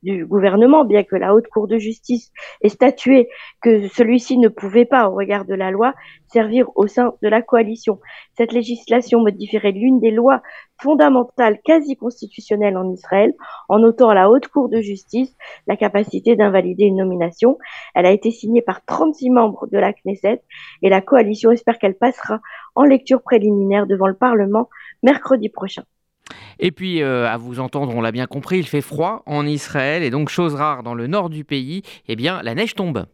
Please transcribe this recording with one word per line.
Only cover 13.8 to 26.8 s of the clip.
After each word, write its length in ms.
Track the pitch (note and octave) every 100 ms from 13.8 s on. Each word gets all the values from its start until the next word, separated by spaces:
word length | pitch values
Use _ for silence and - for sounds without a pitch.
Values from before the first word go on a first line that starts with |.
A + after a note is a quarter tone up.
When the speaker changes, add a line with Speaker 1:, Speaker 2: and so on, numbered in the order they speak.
Speaker 1:
ôtant 240 | A3+ A3+ B3
à 60 |
la 140 | G3+ F#3
Haute 200 | B3+ -
Cour 200 | - B3
de 120 | A3
justice 560 | G3+ G3 _ A3+ C4 _ - - -
la 80 | G3+
capacité 580 | G#3 G3+ G#3+ F#3+ G#3+
d'invalider 500 | A3+ G#3 F#3+ F3+ F3+
une 120 | G3+ F#3+
nomination. 600 | F#3+ F3+ E3+ E3+ A#3 D4 - - -
Elle 120 | - F3+
a 40 |
été 220 | G3+ A3
signée 300 | A3+ G#3 A#3
par 220 | A#3 F#3
trente-six 460 | - - D#4+ D4+ B3+
membres 380 | B3 A3 - -
de 80 | G3+
la 140 | G3
Knesset 500 | G#3 - G3 G3 A#3 _ - - -
et 60 | G3
la 120 | F#3+
coalition 520 | F#3+ C4+ G#3+ G#3+ A3+
espère 260 | A#3 - A3+
qu'elle 180 | G3 F#3+
passera 440 | A#3+ B3+ - A3 - - -
en 80 | -
lecture 400 | C#4+ C4+ - B3+
préliminaire 640 | - A#3 G#3 G3+ G3 G3+ G3+
devant 220 | G3 F#3+
le 80 | F#3+
Parlement 520 | B3+ A#3 G3 G#3 B3 - - -
mercredi 440 | A#3+ C#4+ - C4 G#3+
prochain. 360 | - F#3+ - - _ _ _ _ - - _
Speaker 2:
Et 120 | F3+
puis, 320 | -